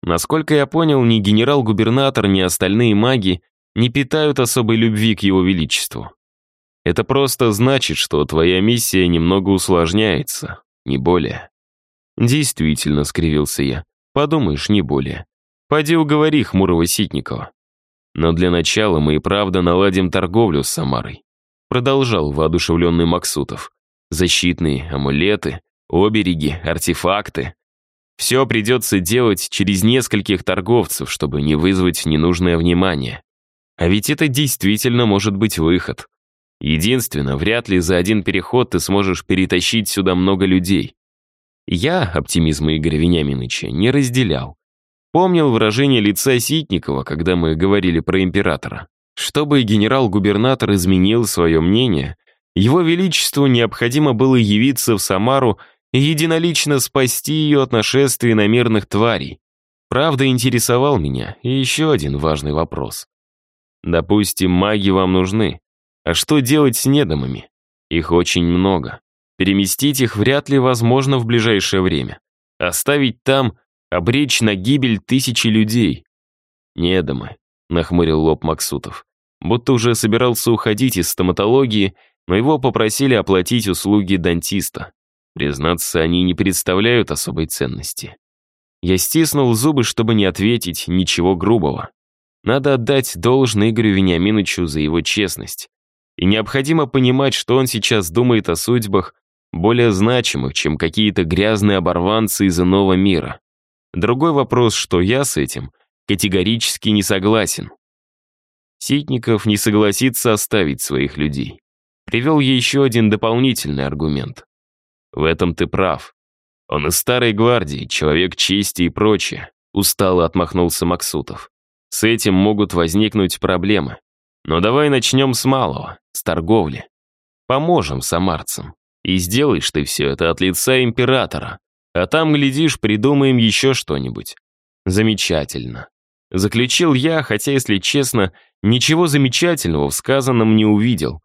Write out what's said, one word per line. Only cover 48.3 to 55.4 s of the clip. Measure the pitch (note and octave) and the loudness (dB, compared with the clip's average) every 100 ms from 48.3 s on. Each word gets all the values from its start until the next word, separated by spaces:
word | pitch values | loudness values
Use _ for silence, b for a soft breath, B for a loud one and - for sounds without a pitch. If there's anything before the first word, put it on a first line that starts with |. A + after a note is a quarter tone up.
| F#2+ F#2+ C#2+ - - - _ _ - | 0 -2 -4 -6 -14 -16 _ _ -10
Чтобы | - - D3+ C#3+ | -6 -4 2 2
генерал-губернатор | A#2 G#2+ G#2+ C3+ A#2+ G2 G2 G2+ B2 C3 A2+ | 2 2 2 2 2 2 2 2 0 0 2
изменил | G2+ F2 F#2 F#2+ A#2 A2 | 2 4 4 4 2 0
своё | - E2+ D#2+ | 0 2 4
мнение, | E2 G#2+ B2+ D#2+ C#2 D#2+ _ _ _ | 2 2 2 -2 -4 -12 _ _ _
его | - G#2 D#3+ | 0 2 4
величеству | E3 E3+ F#3+ - - - C#3 | 2 0 0 -2 -2 0 2
необходимо | B2 A2+ - A#2+ C3+ D3+ | 4 0 -2 -2 2 0
было | A2+ C3 B2+ | 2 4 4
явиться | G#2+ G#2 B2+ C3 - G#2+ | 4 2 2 0 0 0
в | |
Самару | - F#2 A2 C3+ | 0 0 2 2